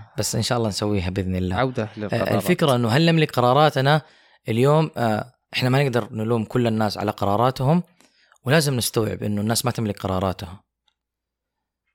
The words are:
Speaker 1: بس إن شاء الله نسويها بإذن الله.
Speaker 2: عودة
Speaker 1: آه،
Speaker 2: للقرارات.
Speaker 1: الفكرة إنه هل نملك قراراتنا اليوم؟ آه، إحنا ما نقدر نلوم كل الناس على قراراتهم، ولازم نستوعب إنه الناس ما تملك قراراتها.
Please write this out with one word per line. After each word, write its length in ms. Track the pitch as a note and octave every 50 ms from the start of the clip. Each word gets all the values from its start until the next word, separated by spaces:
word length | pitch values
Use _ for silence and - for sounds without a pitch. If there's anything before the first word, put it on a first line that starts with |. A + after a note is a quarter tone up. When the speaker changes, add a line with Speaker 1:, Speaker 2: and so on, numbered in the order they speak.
| G#2+ - _ -
Speaker 1:
بس 180 | G#2 - -
إن 60 | B2
شاء 160 | A2 - B2+ A#2+
الله 120 | A2+ A2
نسويها 400 | F#2+ - G#2+ G#2 G#2 G2+ F2 F#2
بإذن 260 | F2+ G2+ F#2+ F#2 F#2
الله. 200 | F#2 F#2 F2+ F#2
Speaker 2:
عودة 280 | A2+ B2+ C3+ B2+ A#2+ G#2+
Speaker 1:
آه، 160 | G#2 - G#2+
Speaker 2:
للقرارات. 320 | G#2+ G2+ - A#2 - -
Speaker 1:
الفكرة 440 | G#2+ G2+ F#2+ - F3+ E3 E3+ C#3+ C3
إنه 140 | B2 A#2+ A2+
هل 160 | A2 C#3+ E3
نملك 260 | E3+ E3 E3 D#3 D3
قراراتنا 680 | - - A#2+ B2 B2 C#3+ D3+ D3+ - C3+ C3 C#3 D3+ D#3 - - _ _ _ _ _ _ _ -
اليوم؟ 420 | A2 A2+ B2 C#3 D3 D#3 D#3+ D#3 - -
آه، 360 | A#2+ A2+ G#2+ G#2+ - - - _ _ _ -
إحنا 160 | - B2+ B2+
ما 140 | B2+ C3+ D3
نقدر 240 | C#3 A#2 A#2+ G#2+ G2+
نلوم 340 | B2 A2 A2 A2 A#2+ A#2 A2
كل 220 | - - B2+ A#2+ A#2
الناس 300 | A2 A2 A2 G#2+ - F#2
على 140 | F#2+ G#2
قراراتهم، 720 | G#2 - - G2+ G2+ G#2 A#2 C3 C3 - C3 C3 D#3+ F3+ F3 - _ _ _ _ _ _ _ _ _ _ _
ولازم 300 | B2 C3+ E3 D3+ D3 C3+
نستوعب 500 | B2 G#2+ - - A#2+ A2 G#2+ F#2+ F#2 G#2+
إنه 180 | G#2+ G#2 G#2
الناس 240 | G#2 G#2+ A2+ G#2+ -
ما 60 | B2
تملك 280 | A#2+ - A#2 G#2 G2+ -
قراراتها. 640 | - G2 F#2+ F#2 F#2+ F#2+ F2+ - - F2 F2+ G2 _ _ _ _ _ _ _ _ _ _ _ _ _ _ _ _ _ _ _ _ _ _ _ _ _ _ _